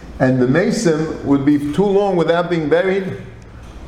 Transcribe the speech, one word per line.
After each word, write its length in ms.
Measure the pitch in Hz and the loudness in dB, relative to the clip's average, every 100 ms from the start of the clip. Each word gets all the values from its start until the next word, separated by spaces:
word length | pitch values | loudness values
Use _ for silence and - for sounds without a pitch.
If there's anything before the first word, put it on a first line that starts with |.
| - - | -18 -2
and 200 | 131 127 | 0 2
the 60 | 123 | 2
Mesim 760 | 151 220 196 170 151 160 151 | 2 2 0 0 0 -2 -6
would 200 | 135 139 | 0 2
be 140 | 135 147 147 | 4 2 0
too 100 | 143 | 0
long 320 | 202 196 202 185 | 2 2 2 2
without 320 | 160 170 170 | 2 0 0
being 200 | 170 151 | -2 0
buried. 520 | 160 190 196 185 127 - - - - - - | 2 2 -2 -4 -10 -14 -18 -20 -20 -18 -12